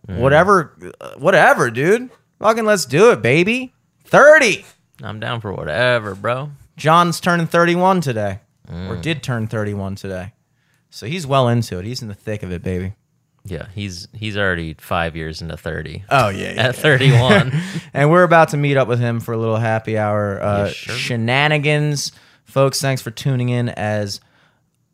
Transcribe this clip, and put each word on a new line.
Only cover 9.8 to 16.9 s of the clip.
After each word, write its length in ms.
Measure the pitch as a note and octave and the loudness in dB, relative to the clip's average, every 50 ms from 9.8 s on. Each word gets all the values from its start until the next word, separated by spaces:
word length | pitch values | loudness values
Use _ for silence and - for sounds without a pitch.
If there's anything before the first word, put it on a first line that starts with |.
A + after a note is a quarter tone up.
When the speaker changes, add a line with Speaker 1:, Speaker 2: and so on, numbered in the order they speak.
| F#2+ F#2+ G2 | -8 -8 -10
Speaker 2:
today. 380 | - - G2 F#2+ F2+ F#2 G2 - _ _ _ _ _ _ _ _ _ _ _ | -10 -10 -10 -10 -10 -10 -14 -16 _ _ _ _ _ _ _ _ _ _ _
So 160 | - - F#2+ | -18 -14 -10
he's 200 | A#2 E3+ F#3+ D3+ | -8 -8 -8 -4
well 200 | C3 C#3 C3+ B2+ A#2+ | 0 2 2 2 2
into 300 | A#2+ A#2+ A2 - F2+ F2+ | 2 0 -2 -4 -6 -10
it. 60 | F#2 | -10
He's 160 | A#2 B2+ - | -10 -12 -12
in 60 | B2 | -12
the 60 | G#2+ G2 | -14 -14
thick 280 | - _ A2 G#2+ G2+ - | -12 _ -8 -8 -8 -8
of 80 | F2+ | -8
it, 120 | F2+ E2+ - | -10 -8 -6
baby. 300 | F#2+ F#2 F2+ F#2+ F#2+ - _ _ _ _ _ _ _ _ _ - | -6 -6 -6 -6 -8 -10 _ _ _ _ _ _ _ _ _ -14
Speaker 1:
Yeah, 240 | - F2+ - - G2+ F#2 | -12 -12 -12 -12 -12 -12
he's, 340 | G#2 G#2 G2 F2+ E2+ G2 - - | -12 -10 -10 -12 -14 -16 -18 -14
he's 220 | A2 G#2+ G#2+ G2 | -12 -10 -6 -4
already 360 | G#2 G2+ F#2+ F2+ E2+ E2 D#2+ D#2 | -2 -2 0 -2 -2 -4 -8 -12
five 380 | - - - F#2+ F2 E2 E2 D2+ | -14 -10 -6 -4 -4 -4 -4 -6
years 260 | E2 D#2+ D#2+ D#2+ - | -8 -8 -10 -10 -10
into 140 | E2+ D#2+ D2+ | -12 -12 -12
thirty. 460 | - - E2 D#2+ E2 D#2 C#2+ - G2 G2 - | -10 -10 -8 -8 -8 -10 -10 -12 -14 -4 0
Speaker 2:
Oh, 180 | C3+ C3+ A#2 G2+ | 2 2 2 0
yeah, 80 | F#2+ | -2
yeah, 120 | F#2+ F#2+ F#2 | -6 -8 -6
Speaker 1:
At 60 | - | -4
Speaker 2:
yeah. 140 | - A#2 B2+ B2 | -2 -2 -2 -2
Speaker 1:
thirty-one. 880 | - - D#3 | 0 2 2